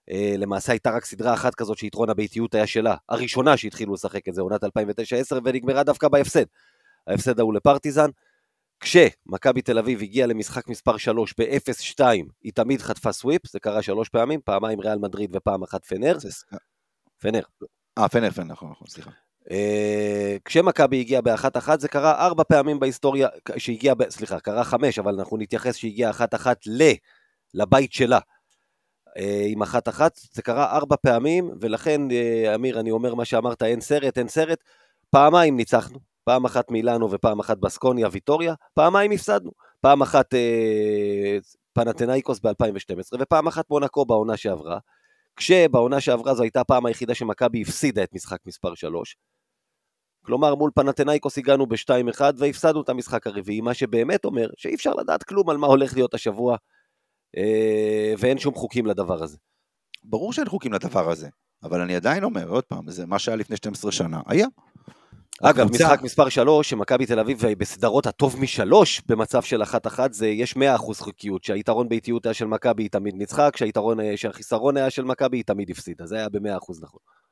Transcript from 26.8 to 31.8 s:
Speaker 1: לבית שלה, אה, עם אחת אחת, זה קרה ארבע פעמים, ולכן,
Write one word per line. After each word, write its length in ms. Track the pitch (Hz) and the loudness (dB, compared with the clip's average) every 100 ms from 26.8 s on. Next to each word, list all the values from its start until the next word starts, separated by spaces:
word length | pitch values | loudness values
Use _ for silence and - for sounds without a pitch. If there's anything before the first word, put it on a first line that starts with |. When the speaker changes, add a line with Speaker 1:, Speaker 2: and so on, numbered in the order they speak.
| 156 113 _ _ _ _ _ | 4 4 _ _ _ _ _
Speaker 1:
לבית 380 | 95 101 135 135 | -4 4 4 4
שלה, 260 | - 123 127 - _ _ _ _ _ _ _ _ - | 0 2 2 2 _ _ _ _ _ _ _ _ -8
אה, 280 | 98 101 104 | -4 -2 -2
עם 160 | 107 | -2
אחת 260 | 101 123 117 | -2 -2 -4
אחת, 320 | - 160 - - | 0 0 0 -14
זה 100 | - | -10
קרה 340 | 117 117 143 135 | -4 -2 0 0
ארבע 200 | 143 143 | 0 2
פעמים, 480 | 135 117 139 175 175 - | 4 4 2 0 -2 -6
ולכן, 500 | 110 110 | -4 -2